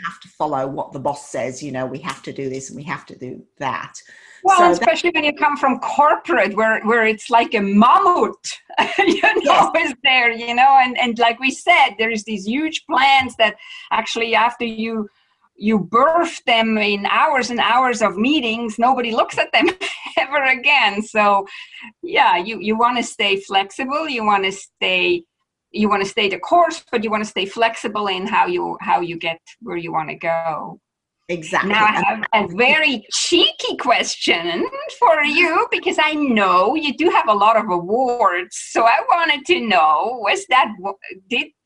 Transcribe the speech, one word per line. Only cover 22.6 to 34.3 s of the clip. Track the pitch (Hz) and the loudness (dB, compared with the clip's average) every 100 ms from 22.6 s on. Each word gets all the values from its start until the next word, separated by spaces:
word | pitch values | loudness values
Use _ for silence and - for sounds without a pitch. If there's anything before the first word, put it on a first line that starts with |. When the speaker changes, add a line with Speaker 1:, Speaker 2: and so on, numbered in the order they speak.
| 208 220 | -2 2
Speaker 2:
wanna | 240 247 | 2 0
stay | - - 202 196 | -4 -4 -2 -2
flexible, | 196 196 196 - 262 294 320 | 0 -2 -2 -6 -6 -4 -4
you | 240 214 | -2 0
wanna | 202 190 | 2 0
stay, | 190 - _ 190 180 180 175 - _ _ _ _ | -6 -14 _ -2 0 0 -2 -4 _ _ _ _
you | 214 208 | -2 0
wanna | 202 196 | 0 -2
stay | - 202 | -2 -2
the | 185 | -4
course, | - 349 330 - - | 2 4 4 -2 -6
but | 240 | -4
you | 220 | -2
wanna | 214 220 | -4 -4
stay | 190 190 | -6 -6
flexible | 233 226 - 220 208 202 | -2 -2 -2 -8 -6 -4
in | 185 196 | -4 -2
how | 185 180 | 0 0
you, | 175 170 165 | -2 -4 -6
how | 190 180 | -2 -2
you | 170 170 | -2 -6
get | 170 165 - _ | -6 -8 -12 _
where | 190 175 | -12 -10
you | 165 | -6
wanna | 156 143 131 | -6 -6 -6
go. | 170 165 165 151 101 - _ _ _ _ - | -4 -4 -4 -6 -10 -16 _ _ _ _ -10
Speaker 1:
Exactly. | 170 - 165 185 | -10 -4 -2 0
Speaker 2:
Now | 214 214 | 2 2
I | - 196 220 - | 2 -2 -2 -2
have | 226 170 | -2 -2
a | 180 | 0
very | 254 311 302 233 - | 2 2 0 -4 -6
cheeky | - - 349 - - 494 - | -6 0 2 2 0 -6 -2
question | 254 196 - - - | 0 0 0 -4 -2